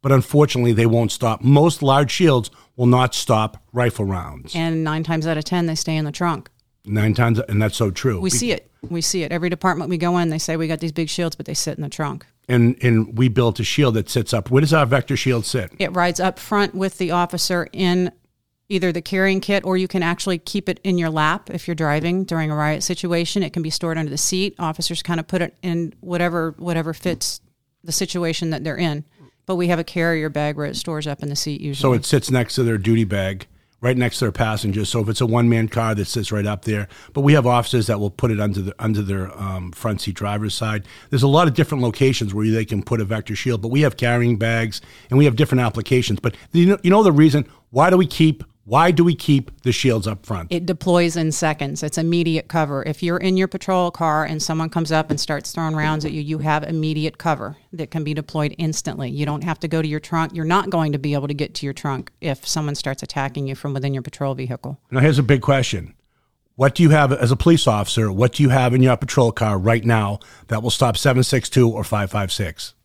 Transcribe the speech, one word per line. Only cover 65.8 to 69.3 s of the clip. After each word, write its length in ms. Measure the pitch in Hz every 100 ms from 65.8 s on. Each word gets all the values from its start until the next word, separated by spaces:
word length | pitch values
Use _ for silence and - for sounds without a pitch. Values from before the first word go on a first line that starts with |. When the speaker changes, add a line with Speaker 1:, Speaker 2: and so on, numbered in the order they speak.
| 78 - _ _ _ _ _
Speaker 1:
What 220 | - 135 -
do 80 |
you 60 | 165
have 220 | 151 143
as 200 | 135 117
a 40 | 135
police 300 | 170 165 -
officer? 460 | 104 101 - 107
What 220 | 95 123
do 100 | -
you 60 | 147
have 220 | 131 123
in 100 | 127
your 140 | 127 123
patrol 360 | 131 - 117